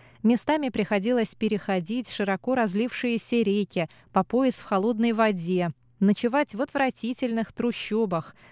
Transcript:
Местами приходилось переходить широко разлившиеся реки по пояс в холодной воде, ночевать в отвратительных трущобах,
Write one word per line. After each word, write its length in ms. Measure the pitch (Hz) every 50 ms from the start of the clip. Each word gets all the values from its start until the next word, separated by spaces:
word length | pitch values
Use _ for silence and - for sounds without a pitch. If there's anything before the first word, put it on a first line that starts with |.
| - - - -
Местами 480 | - 220 247 214 - - 302 311 294 262
приходилось 640 | - - 202 - 214 202 185 233 254 240 220 - -
переходить 800 | - 214 214 214 190 - - 196 185 165 165 226 254 220 -
широко 420 | - - 208 196 196 180 - 247 262
разлившиеся 840 | 254 226 196 180 208 233 240 - - - 240 233 226 - - 240 233
реки 520 | 226 196 202 208 202 - - 180 165 - - - - _ -
по 100 | 190 185
пояс 360 | - - 247 269 254 233 -
в 60 | -
холодной 480 | - 208 190 190 233 240 214 226 233 226
воде, 580 | 220 226 214 202 175 165 175 185 180 175 170 - _ _ _ _ -
ночевать 540 | 190 202 208 - - 233 233 285 294 - -
в 80 | 202
отвратительных 880 | 220 - - 285 269 254 - - - 226 254 - 262 240 226 226 214 -
трущобах, 840 | - - - 240 - - - - 208 220 226 190 175 160 - - - _ - -